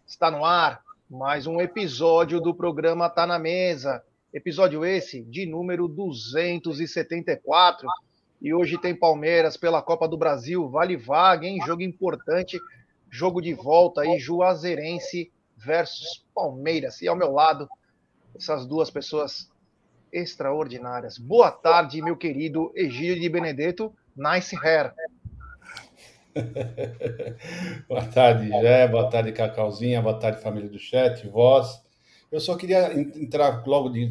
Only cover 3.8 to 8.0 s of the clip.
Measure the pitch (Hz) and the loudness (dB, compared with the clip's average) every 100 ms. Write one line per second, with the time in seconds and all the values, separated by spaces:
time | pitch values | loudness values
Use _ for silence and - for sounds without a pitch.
3.8 | 139 123 - _ _ 147 180 156 185 151 | -4 -6 -10 _ _ -12 -8 2 2 2
4.8 | 175 190 - 131 113 131 180 160 180 175 | -2 -2 -4 -12 -12 -10 -8 -6 -4 -4
5.8 | 175 151 196 120 110 143 175 175 170 143 | -4 -4 -8 -8 -6 -4 -2 -4 -6 -6
6.8 | 160 175 - 170 170 139 - 160 180 170 | -6 -6 -6 -6 -4 -4 2 6 6 4
7.8 | 147 180 | -4 -8